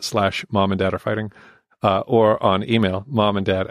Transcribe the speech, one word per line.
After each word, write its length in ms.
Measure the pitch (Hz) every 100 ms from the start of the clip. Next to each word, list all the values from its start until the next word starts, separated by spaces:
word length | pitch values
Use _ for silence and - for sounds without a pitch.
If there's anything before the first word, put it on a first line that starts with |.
slash 420 | - 110 98 - -
mom 200 | 104 98
and 80 | 95
dad 140 | 95
are 60 | 92
fighting, 340 | 113 107 107 - - _ _ _
uh, 180 | 107 95
or 420 | - 117 107 110
on 200 | 110 95
email, 440 | - 113 98 92 104
mom 320 | 117 104 101
and 80 | 98
dad 220 | 92 95